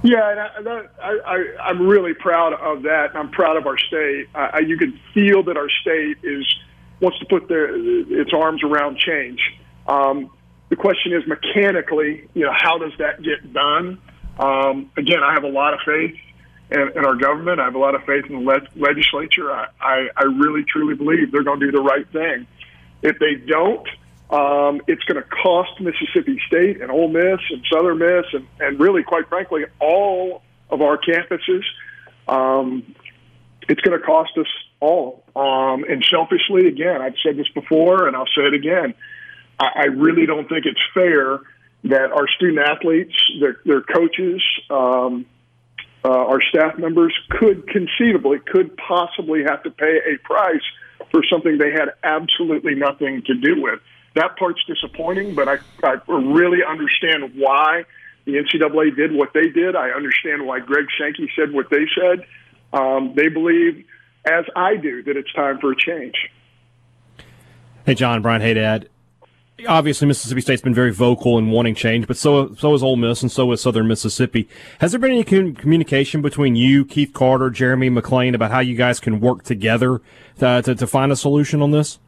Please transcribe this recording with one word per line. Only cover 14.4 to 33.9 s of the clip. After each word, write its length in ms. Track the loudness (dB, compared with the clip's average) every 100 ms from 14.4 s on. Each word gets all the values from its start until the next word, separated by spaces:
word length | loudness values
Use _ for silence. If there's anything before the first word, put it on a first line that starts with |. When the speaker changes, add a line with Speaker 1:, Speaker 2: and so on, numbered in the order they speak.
| -2 0 0 -2 -8 -6
Speaker 1:
again, 260 | -2 2
I 100 | 2
have 120 | 0
a 40 | -2
lot 260 | 0 0
of 60 | 0 -2
faith 300 | -2 -2 -8 -20 -20 -20 _ -4
in, 200 | -2 -2 0
in 80 |
our 100 | 0
government. 460 | 2 0 0 -2 -2
I 40 |
have 120 | -2 0
a 20 |
lot 160 | 0
of 80 | 0
faith 240 | -2 -4 -4
in 180 | -6
the 80 | 0
le-, 160 | 0 -2 -4
legislature. 760 | -2 0 0 -2 -4 -4 -4
I, 180 | -6 -8 _
I, 280 | -2 -2 -2 0
I 80 |
really, 400 | 0 2 0 0
truly 300 | -4 -2 -2 -2
believe 360 | 0 0 2
they're 120 | 0
gonna 160 | 0 0
do 100 | 0
the 100 | 2
right 260 | 2 0 -4
thing. 360 | -6 -4 -6 -12 _ -20 -20 -20 _
If 180 | -2 2
they 160 | 0 0
don't, 500 | -2 2 2 0 -8 -18 _ -20 -4
um, 500 | 0 2 2 2 0 -2
it's 160 | -2
gonna 180 | -2 -4
cost 580 | -4 -2 2 2 0 -6
Mississippi 600 | -6 -4 -2 -2 -2 -4 -2
State 320 | 2 2 -2
and 100 | -4
Ole 160 | 0 0
Miss 320 | 2 0 0 -6
and 140 | -10 -2
Southern 260 | 0 2 2
Miss 260 | 2 2 0
and, 160 | -8 -10 -6
and 220 | -6 2
really, 240 | 2 2
quite 240 | 0 -4 -2
frankly, 380 | -6 -4 -6 -6 _
all 640 | 0 2 0 -2 -6 -10 _ _ _
of 140 | 0
our 160 | 2 2
campuses. 640 | 0 -2 -2 -6 -2 -2 -4 -12 -20 -20 -20 _ -2
Um, 640 | 0 2 0 -2 -6 -10 -20 -20 _ _ _ _ _ -2
it's 140 | 0
gonna 180 | 2